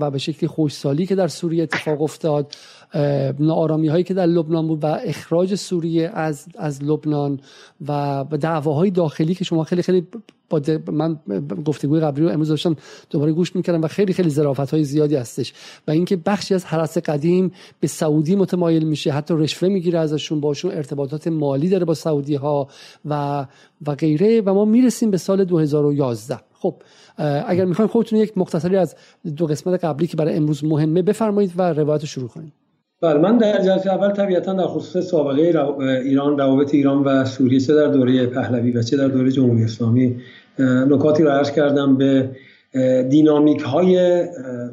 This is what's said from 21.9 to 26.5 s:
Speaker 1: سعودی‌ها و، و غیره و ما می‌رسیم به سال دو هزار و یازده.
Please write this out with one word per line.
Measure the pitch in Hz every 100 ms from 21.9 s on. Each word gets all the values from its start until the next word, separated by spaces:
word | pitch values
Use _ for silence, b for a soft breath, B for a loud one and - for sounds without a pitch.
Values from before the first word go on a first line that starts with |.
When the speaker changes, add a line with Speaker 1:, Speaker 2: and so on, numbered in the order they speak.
Speaker 1:
سعودی‌ها | 156 165 147 139 143 147 143 135 B B B
و، | 147 147 143 143 131 b b _ 147
و |
غیره | 143 156 151 208 226
و | 196
ما | 196
می‌رسیم | 214 233 254 - 226
به | 185
سال | - 190
دو | 185 175
هزار | 151 147 147
و |
یازده. | 143 135 113 120 120 -